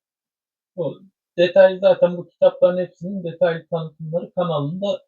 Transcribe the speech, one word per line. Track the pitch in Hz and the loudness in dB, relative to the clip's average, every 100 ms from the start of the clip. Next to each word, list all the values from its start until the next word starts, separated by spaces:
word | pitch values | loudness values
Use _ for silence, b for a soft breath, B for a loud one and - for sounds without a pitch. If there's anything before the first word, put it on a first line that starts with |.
| _ _ _ _ _ _ _ - | _ _ _ _ _ _ _ -8
O | 147 - - _ _ - | -8 -8 -20 _ _ 0
detay | 180 190 190 185 | 2 6 4 4
zaten | 190 175 175 175 | 0 2 2 0
bu | - | -12
kitapların | _ 185 - 180 180 | _ 0 4 0 2
hepsinin | 175 _ 170 196 | -6 _ -12 -10
detaylı | 170 160 180 165 - | -10 -2 -2 -2 -6
tanıtımları | 170 160 - 160 170 214 | -8 -8 -12 -8 -8 -6
kanalında | - 170 151 143 185 202 190 | -6 -4 -2 -4 -4 -6 -6